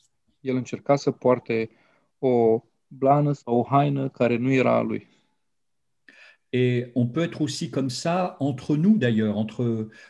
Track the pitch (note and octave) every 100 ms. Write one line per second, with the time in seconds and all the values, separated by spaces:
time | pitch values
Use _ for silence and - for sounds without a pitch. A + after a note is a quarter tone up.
0 | _ _ _ _ C3 B2+ A#2+ - - C#3
1 | - C3 B2+ B2 - A2+ A2+ - _ _
2 | _ _ C3 A#2+ A2+ A2+ - _ _ C3
3 | C3+ D3 D3 C#3+ - A#2+ B2 C#3 D3 C#3
4 | C3+ - A#2+ A#2+ B2+ C3+ A#2+ A#2 A2+ A2
5 | - _ _ _ _ _ _ _ _ _
6 | _ _ - _ _ B2 B2 A#2+ B2 C3
7 | A#2+ C3+ E3 - D3 - D#3+ - C3+ B2+
8 | E3 F3+ F3+ - C3+ B2+ - D3 F#3 A3
9 | A#2+ A2 A2 G#2 A2 - A#2+ A2+ G#2+ -
10 | -